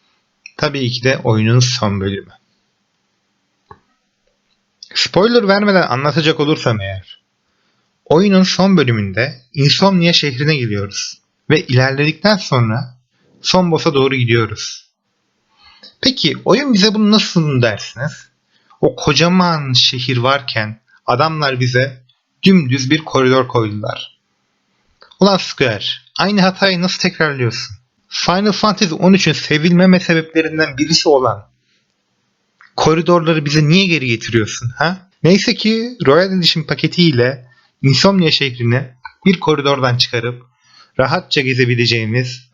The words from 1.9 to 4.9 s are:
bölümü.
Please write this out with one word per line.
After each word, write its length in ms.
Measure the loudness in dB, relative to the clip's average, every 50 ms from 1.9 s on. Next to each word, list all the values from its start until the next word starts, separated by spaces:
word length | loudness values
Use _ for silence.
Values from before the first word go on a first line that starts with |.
| -2 -2
bölümü. 320 | -4 -6 -6 -8 -12 -16 -20 _ _ _ _ _ _ _ _ _ _ _ _ _ _ _ _ _ _ _ _ _ _ _ _ _ _ -20 -20 _ _ _ _ _ _ _ _ _ _ _ _ _ _ _ _ _ _ _ _ -20 -18 -10